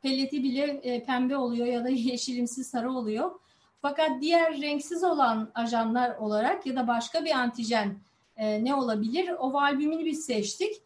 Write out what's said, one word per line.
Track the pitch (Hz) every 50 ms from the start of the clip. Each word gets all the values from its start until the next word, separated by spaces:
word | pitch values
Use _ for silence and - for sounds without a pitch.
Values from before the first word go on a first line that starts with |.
pelleti | - 269 269 262 269 269 294 294
bile, | 254 277 240 269
e, | 285 294 285 277 - 254 247 240 240
pembe | - 262 247 254 254 277
oluyor | 277 254 247 240 233 240
ya | 240 247 240 233
da | 254
<laughs> |
yeşilimsi | 262 247 226 262 247 240 - - 247 240 240 233 - 269 247
sarı | - - 247 226 254
oluyor. | 262 254 233 214 214 220 294 359 349 - _ _ _ _ _ _ _ _
Fakat | - 285 285 311 311 311 262 254
diğer | 285 311 339 339 330 320 302 277
renksiz | 294 294 294 294 - - 349 339 359
olan | 359 320 294 269 233 226 220 220 220 -
ajanlar | 233 233 233 240 226 226 226 226 247 247 247 -
olarak | - 214 214 214 214 226 269 381 370 -
ya | 269 247
da | 262 247 226
başka | 240 233 233 - - 330 302
bir | 320
antijen, | 302 262 247 240 233 - 233 220 240 220 208 202 190 - - _ _ _ _ _ _
e, | - 220 214 214 214 226
ne | 254 285
olabilir? | 277 254 240 220 208 214 220 240 339 370 359 339 -
Ovalbumini | 262 269 262 285 285 285 285 269 302 302 320 320 320
biz | 320 294 - -
seçtik. | - 240 214 202 - - - 370 427 427 - _